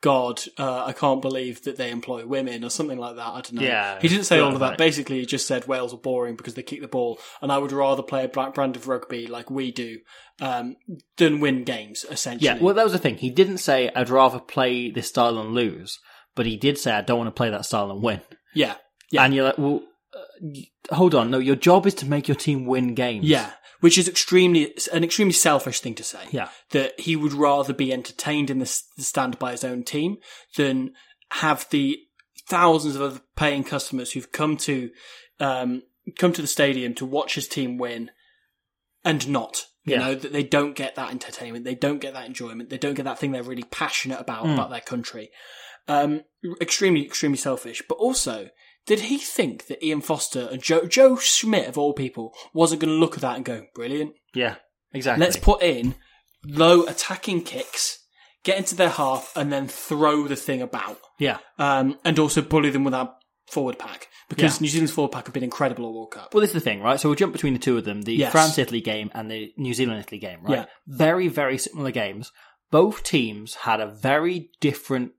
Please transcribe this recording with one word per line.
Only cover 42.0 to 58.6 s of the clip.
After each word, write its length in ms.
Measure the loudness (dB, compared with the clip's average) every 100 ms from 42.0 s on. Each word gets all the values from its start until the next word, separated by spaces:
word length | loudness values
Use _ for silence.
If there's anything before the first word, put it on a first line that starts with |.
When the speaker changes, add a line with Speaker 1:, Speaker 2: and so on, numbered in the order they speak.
Speaker 1:
get 140 | -6
that 120 | -10 -14
enjoyment, 440 | -12 -12 -12 -12
they 80 | -6
don't 160 | -4
get 100 | -4
that 140 | -6 -4
thing 140 | -4
they're 100 | -4
really 220 | -6 -10
passionate 540 | -10 -6 -4 -4 -6 -8
about, 260 | -8 -4 0
Speaker 2:
Mm. 80 |
Speaker 1:
about 160 | 0 -2
their 100 | -6
country. 500 | -8 -8 -8 -14 -18 -20 -20 -20 -20 -20 -2
Um, 340 | 0 2 -2 -6 _ -10 -6
extremely, 440 | -2 2 4 4
extremely 320 | 0 -2 -2 0
selfish. 460 | -2 -4 -6 -12 -6
But 100 | 0
also, 500 | 2 2 -2 -6 -10 _ _ _ 2
did 140 | 2
he 180 | 2 -4
think 480 | -2 -2 -2 -2 -12
that 180 | -6
Ian 160 | -2 -4
Foster 480 | -2 -4 -2 -6 -6
and 120 | -6
Joe, 240 | 2 2 4
Joe 300 | 8 8 8
Schmidt, 520 | 2 2 2 0 0
of 80 | -2
all 160 | -2
people, 420 | 0 -4 -6 -12 -14 -10
wasn't 260 | 2 4 4
gonna 120 | 0
look 200 | 4 2 2
at 40 |
that 160 | -4 -4
and 80 |
go, 220 | -6 -8 -10
"Brilliant. 400 | -10 -6 -4 -4 -8 _
Speaker 2:
Yeah, 220 | -2 -2 -4 _ _ _
exactly. 300 | -4 0 2
Speaker 1:
Let's 120 | 2 6
put 260 | 6 6
in 340 | 4 0 -2 -6 _ _ _ _ -10
low 380 | 4 8 8 6
attacking 560 | -2 -6 -6 -4 -4
kicks, 560 | -4 -10 -10 -4 -6 -6 _ _ _ _
get 140 | -2
into 180 | 0